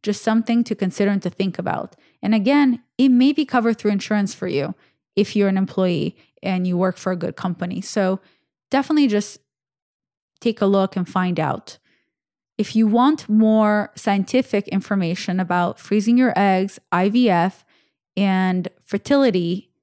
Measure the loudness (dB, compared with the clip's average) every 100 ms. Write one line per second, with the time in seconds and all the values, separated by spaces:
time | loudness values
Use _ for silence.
0 | -4 -4 0 0 0 -2 -2 -4 -4 -2
1 | 0 0 -4 -4 -4 -4 -4 -4 -6 _
2 | _ _ -2 0 4 4 4 0 _ 2
3 | 4 6 4 2 0 0 0 0 -2 -2
4 | -2 -2 -2 -4 -4 -4 -4 -10 _ _
5 | _ -2 0 2 2 0 -2 -2 0 0
6 | -4 -8 _ _ -6 -4 -2 0 -2 -2
7 | -6 -6 -8 -6 -8 -6 -8 -8 -6 -2
8 | -2 -2 _ _ _ _ _ -2 0 2
9 | 2 2 -4 -14 _ _ _ _ _ _
10 | _ _ _ _ -4 0 2 2 0 -2
11 | -4 -2 -2 -2 -4 -4 -10 -20 _ _
12 | _ _ _ _ _ -8 -4 0 2 4
13 | 2 0 0 2 4 4 2 0 -2 -6
14 | -2 -2 0 -2 0 -4 -2 -6 -2 -2
15 | -2 -4 -4 -4 -2 0 -2 -4 -2 -2
16 | 2 2 2 2 2 2 -2 -8 _ 0
17 | 2 2 2 2 0 -4 _ _ _ _
18 | _ -2 0 0 0 -2 -6 _ _ -8
19 | 0 2 2 0 -2 -6 _ _